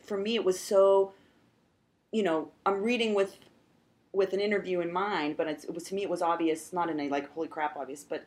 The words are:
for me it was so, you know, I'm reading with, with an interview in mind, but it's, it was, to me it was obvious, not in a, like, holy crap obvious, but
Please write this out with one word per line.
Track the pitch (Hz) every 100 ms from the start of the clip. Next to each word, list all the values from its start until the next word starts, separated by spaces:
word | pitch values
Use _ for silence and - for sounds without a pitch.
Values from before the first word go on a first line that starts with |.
for | - 202
me | 202 226
it |
was | 185 185
so, | - 202 196 196 196 - _ _ _ _ _ _ _ _ _
you | 220
know, | 190 160 147 - -
I'm | 202
reading | 214 247 226
with, | 208 190 - - _ _ _ _ _ _
with | 190 190
an | 190
interview | 208 202 175 180
in | 170
mind, | 180 202 190 147 151
but | 156
it's, | 151 -
it |
was, | 170 -
to | 196
me |
it | 196
was | 175
obvious, | 170 170 165 160 -
not | 180 165
in | 151
a, | 143
like, | 143 143
holy | 160 160
crap | - 151 151
obvious, | 131 147
but | - 156